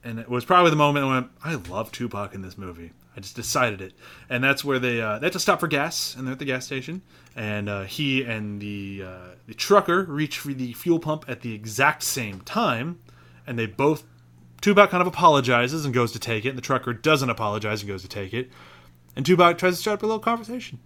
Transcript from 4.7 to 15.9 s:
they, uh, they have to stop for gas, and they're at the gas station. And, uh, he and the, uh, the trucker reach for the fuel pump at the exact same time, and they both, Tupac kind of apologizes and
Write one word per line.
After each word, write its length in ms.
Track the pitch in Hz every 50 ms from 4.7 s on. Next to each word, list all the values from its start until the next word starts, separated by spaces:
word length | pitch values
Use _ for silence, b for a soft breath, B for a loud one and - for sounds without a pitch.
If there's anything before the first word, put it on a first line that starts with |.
| 135 131
they, 220 | 123 127 120 117
uh, 180 | 113 110 104 107
they 60 | 123 175
have 60 | 180
to 60 | 180
stop 200 | - - 185 170
for 80 | 180 160
gas, 480 | 143 139 143 165 165 - - - -
and 100 | 127 131
they're 60 | 127 131
at 60 | 139
the 60 | 156
gas 200 | 139 127 127 127
station. 360 | - 143 131 127 147 165 185 - b b b b b b
And, 320 | - 110 107 104 104 104 104
uh, 160 | 101 98 95
he 400 | 98 - - 151 139 135 131 131
and 380 | 117 113 110 107 104 104 101
the, 420 | 104 104 104 101 98 98 98 98 95
uh, 120 | 92 92 92 90 90 90 - _
the 80 | - 117
trucker 480 | - - - 196 202 - - 170 185 196
reach 340 | 175 147 143 156 - - -
for 140 | - 143 139
the 180 | 131 127 123 117
fuel 260 | - - 170 170 160
pump 260 | 165 156 156 151 - -
at 140 | 123 113
the 120 | - 120 110
exact 500 | 104 107 110 104 120 135 151 151 - -
same 360 | - - 143 120 107 95 95
time, 580 | - - - 214 233 - 123 113 123 165 175 - _ b b b b b b b b
and 140 | - 127 117
they 60 | 113
both, 380 | 107 95 - 135 147 156 147 - - _ _ _ _ _ - - - - -
Tupac 280 | - 202 208 196 208 190
kind 100 | - 180
of 60 | 180 180
apologizes 760 | - - 175 170 151 139 131 120 127 120 120 127 147 160 147
and 80 | 139